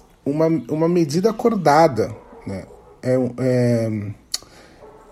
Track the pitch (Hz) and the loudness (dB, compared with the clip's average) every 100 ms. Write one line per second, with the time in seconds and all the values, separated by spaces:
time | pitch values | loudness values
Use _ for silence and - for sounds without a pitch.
0 | _ _ 139 151 160 165 - 151 165 175 | _ _ -4 0 0 0 -2 -2 0 2
1 | 156 160 220 214 233 214 151 147 160 110 | 0 0 0 0 -2 2 4 6 6 2
2 | 95 - - - - 95 - - - - | -4 -6 -18 -18 -12 -12 -14 -20 -20 -10
3 | 127 131 123 120 131 123 120 117 113 107 | -2 -2 -2 -4 -2 0 2 0 -2 -4
4 | 104 - - - - - - - - - | -8 -12 -12 -12 -12 -20 -20 -20 -20 -20
5 | - | -20